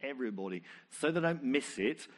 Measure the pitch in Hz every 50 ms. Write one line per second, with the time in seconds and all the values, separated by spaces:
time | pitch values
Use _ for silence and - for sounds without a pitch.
0 | - 139 139 127 127 110 101 98 95 95 92 85 - - - - - - - -
1 | 147 156 160 175 165 165 170 147 139 127 139 143 - - - 101 98 123 160 -
2 | - - -